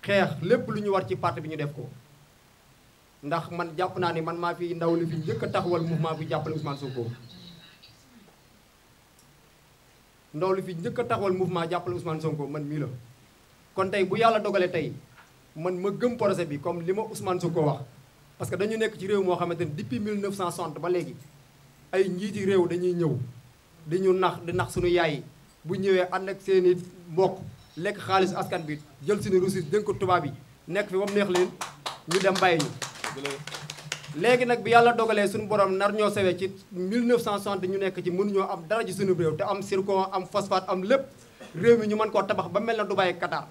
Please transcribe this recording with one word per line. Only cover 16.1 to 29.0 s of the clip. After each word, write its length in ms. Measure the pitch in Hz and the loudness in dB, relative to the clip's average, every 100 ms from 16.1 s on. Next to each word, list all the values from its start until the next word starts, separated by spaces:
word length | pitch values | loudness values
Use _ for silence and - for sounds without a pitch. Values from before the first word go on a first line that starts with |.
| 240 | 2
projet 280 | - - 165 | 0 0 -2
bi 120 | 143 | -4
comme 220 | 170 170 | -4 -4
li 100 | 170 | -2
ma 100 | 196 | -2
Ousmane 380 | 220 202 202 180 | -2 -6 -4 -2
Sonko 200 | 175 160 | 0 2
wax, 200 | 151 143 - - - - - - | 2 0 -6 -18 -20 -20 -20 -10
parce 120 | - | -6
que 60 | 180 | -2
dañu 200 | 202 220 | -2 0
nekk 180 | 220 214 | -2 -2
ci 80 | 190 | -2
réew 140 | 202 | 0
moo 140 | 185 175 | 2 2
xamante 240 | 175 165 | 0 -2
ni 60 | 170 | -4
depuis 240 | 151 - 247 | -4 -6 -4
mille 220 | 208 208 | -2 -2
neuf 140 | 196 196 | -4 -2
cent 140 | 180 | -4
soixante 280 | 170 165 147 | -4 -6 -6
ba 100 | 165 | -2
léegi 260 | 175 156 180 - - - - - - - | 0 -2 -10 -18 -20 -20 -20 -20 -20 -6
ay 160 | 185 196 | 0 0
njiiti 360 | 175 214 202 | 0 -4 -2
réew 220 | 190 196 170 | 2 4 4
dañuy 240 | 170 180 | 2 0
ñëw 240 | 175 160 120 - - - _ _ - 151 | 2 2 0 -4 -10 -20 _ _ -20 -4
di 120 | 175 | 0
ñu 120 | 190 | 4
nax, 220 | 185 185 165 175 | 4 2 0 -4
di 60 | |
nax 200 | 175 175 | -2 -2
suñu 140 | - 180 | 0 2
yaay 260 | 175 165 | 4 2
yi. 80 | 139 - - - _ | 0 -8 -20 -20 _
Bu 100 | 156 196 | -6 -2
ñëwee 300 | 196 185 180 | 2 4 4
ànd 160 | 185 190 | -2 -4
ak 120 | 196 | -8
seeni 360 | - 190 180 180 175 - - | 2 4 6 4 0 -16 -8
mbokk 280 | 160 185 190 - - - - | 2 2 2 -12 -16 -18 -6
lekk 220 | 185 202 | -6 -6
xaalis 340 | 175 190 180 - | 0 2 2 0
askan 240 | 180 180 | -4 -4
bi, 160 | 156 151 - - | -6 -8 -10 -14